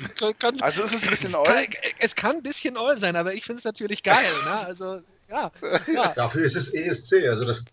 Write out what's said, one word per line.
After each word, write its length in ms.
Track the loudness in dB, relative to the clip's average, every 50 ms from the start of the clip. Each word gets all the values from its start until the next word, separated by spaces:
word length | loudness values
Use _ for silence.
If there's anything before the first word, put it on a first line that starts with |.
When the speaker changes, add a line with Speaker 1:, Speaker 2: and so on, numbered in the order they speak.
| -8 -8 -6 -2 -2 -2 -2 0
Speaker 1:
kann, 200 | 0 0 0 2
Speaker 2:
Also 220 | 0 0 0 0 -2
es 100 | -2 -2
ist 100 | -2 0
ein 60 | 0
bisschen 220 | -2 -2 -2 -2 0
Speaker 1:
kann, 80 | 2 4
Speaker 2:
oll? 220 | 6 4 4 2 -2 -4 -6 -6 -6 -2 0
Speaker 1:
es 160 | 0 0 0
kann 220 | 0 0 0 0 0
ein 60 | -2
bisschen 320 | -2 -2 -2 -2 -2 -4 -2
oll 160 | 0 0 2 2 2
sein, 120 | 0 2
aber 180 | 2 0 0 -2
ich 100 | -6 -6
find's 200 | -8 -10 -6 -6
natürlich 400 | -6 -6 -4 -4 -4 -4 -2 4
geil, 200 | 6 6 6 6 4 0 0 -2
ne? 60 | -2 -2 -2 -4 -6
Also, 340 | -8 -8 -8 -8 -8 -10 -12 _ -20 _ _ -8
ja, 240 | -6 -4 -4 -4 -6 -8
Speaker 2:
<laughs> 300 | -6 0 0 0 0 0 0
Speaker 1:
ja. 200 | 2 2 0 0
Speaker 3:
Dafür 300 | 0 -2 0 0 2 2
ist 100 | 2 2
es 180 | 0 -4 -2 -4
E 80 | -4 -2
S 200 | -2 -4 -4 0
C, 220 | 4 4 4 4 4
also 180 | 2 0 0
das 200 | -2 -2 -4 -4 -10